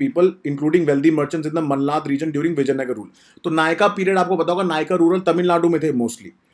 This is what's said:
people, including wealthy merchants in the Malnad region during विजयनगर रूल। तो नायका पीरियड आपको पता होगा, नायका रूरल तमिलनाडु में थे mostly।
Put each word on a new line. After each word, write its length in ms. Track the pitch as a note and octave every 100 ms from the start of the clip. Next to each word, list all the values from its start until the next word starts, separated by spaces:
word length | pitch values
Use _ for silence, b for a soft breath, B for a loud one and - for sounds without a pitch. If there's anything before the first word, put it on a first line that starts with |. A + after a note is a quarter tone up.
people, 220 | C#3 E3+
including 600 | F#3 - C#3+ C#3+ D3+ F3 D3
wealthy 280 | C#3+ D#3+ D3+
merchants 280 | C#3+ E3 D3+
in 80 |
the 120 | E3 D3
Malnad 360 | C3+ C#3+ D3+
region 300 | C#3+ C#3 D#3+
during 240 | C#3+ E3 D3
विजयनगर 380 | C3 C3+ B2+
रूल। 140 | A2 F#2+ b b b
तो 60 | F3
नायका 380 | D#3+ D#3+ E3 G3+
पीरियड 300 | G3+ F#3 F#3+
आपको 180 | F3 E3+
पता 160 | D#3+
होगा, 120 | F3+
नायका 300 | F#3 D#3 D#3
रूरल 260 | E3+ E3 F#3
तमिलनाडु 480 | F3+ E3+ F3 E3+ E3+
में 120 | D#3+
थे 120 | D#3
mostly। 340 | B2 A#2 - - - _